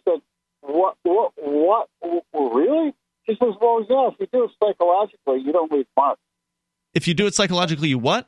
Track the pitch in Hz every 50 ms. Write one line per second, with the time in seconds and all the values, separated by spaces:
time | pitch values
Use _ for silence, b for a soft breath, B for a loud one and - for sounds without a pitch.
0 | _ - 170 151 - _ _ _ _ _ _ _ - 139 143 160 185 185 - -
1 | _ 175 175 214 226 175 - - 156 143 147 147 156 175 208 233 - - _ _
2 | - 170 170 175 - _ - 156 143 127 113 127 151 220 294 320 330 294 - _
3 | _ _ _ _ _ - 220 - 254 240 196 202 220 233 233 233 220 202 247 269
4 | 262 226 - - 196 - - 254 240 208 - _ - 214 185 - 175 175 175 190
5 | 214 208 - _ _ - 131 131 131 139 151 175 165 160 156 143 127 - _ -
6 | 139 139 117 - _ _ _ _ _ _ _ _ _ _ _ _ _ _ _ 170
7 | - - 175 147 208 202 - - 208 190 180 175 180 170 160 147 151 160 135 127
8 | 113 135 185 233 247